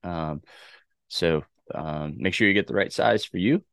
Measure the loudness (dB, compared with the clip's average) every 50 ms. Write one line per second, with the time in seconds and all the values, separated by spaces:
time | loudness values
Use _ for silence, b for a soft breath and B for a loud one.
0 | -8 -6 -6 -4 -4 -4 -6 -8 -10 B B B B B B B B B _ _
1 | _ _ -6 0 0 2 2 0 -2 _ _ _ _ _ -10 -8 -6 -6 -6 -6
2 | -6 -6 -8 -4 -4 -2 0 2 2 4 4 2 0 0 0 0 0 0 0 2
3 | 2 4 4 2 0 -4 -4 0 2 2 2 2 0 _